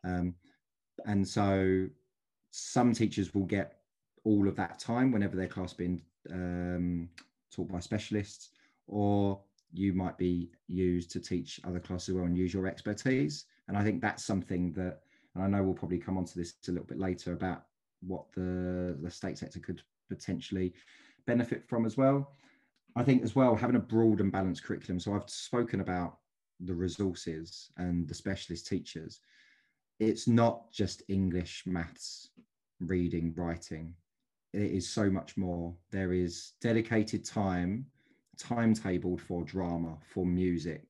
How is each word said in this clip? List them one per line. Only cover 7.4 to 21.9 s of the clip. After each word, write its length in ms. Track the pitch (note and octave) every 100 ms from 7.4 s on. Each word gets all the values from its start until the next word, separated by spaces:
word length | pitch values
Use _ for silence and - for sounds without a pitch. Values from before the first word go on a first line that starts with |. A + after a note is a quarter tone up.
| _
taught 180 | - F2+
by 80 | F2+
specialists, 720 | - G#2+ - G#2 G2 - - _ _ _ -
or 520 | G#2 G2+ G2+ G2 G2 _ _ _
you 200 | E2+ G2
might 240 | F#2 F#2 -
be 340 | F2+ F2 E2+ - -
used 440 | F2+ F#2 F2+ E2+
to 80 | F2+
teach 400 | - F2+ D2 -
other 160 | - F2+
classes 300 | - F2+ -
as 60 | F#2
well 100 | F2
and 120 | F2
use 160 | F#2
your 140 | F#2+ F#2
expertise. 760 | - - G#2 C3 C3 D3+ D3 - _ -
And 100 | G2
I 60 |
think 180 | G#2 F2+
that's 240 | G#2+ - -
something 480 | G2+ F2 F2+ F2+
that, 280 | D#2 F2+ D#2 _ _ _
and 100 | F2+
I 40 | G2
know 160 | G2
we'll 100 | F#2+
probably 240 | F2+ E2 F2
come 200 | - F#2+
onto 200 | F2 F2
this 180 | F2 - -
a 40 |
little 160 | F2 -
bit 120 | -
later 340 | F#2+ F2+ -
about 300 | E2+ F#2 - _ _ _ _
what 240 | F2+ F2+ -
the, 640 | - F2+ F2+ F2+ F2+ F2+ D2
the 80 | E2
state 280 | - F#2 D2+
sector 220 | D#2+ E2+
could 220 | - F2 _ _ _
potentially 640 | F#2 - F#2 - G2 F#2 - - - - _ -
benefit 380 | A#2+ A#2+ - -
from 180 | A#2+
as 100 | A2+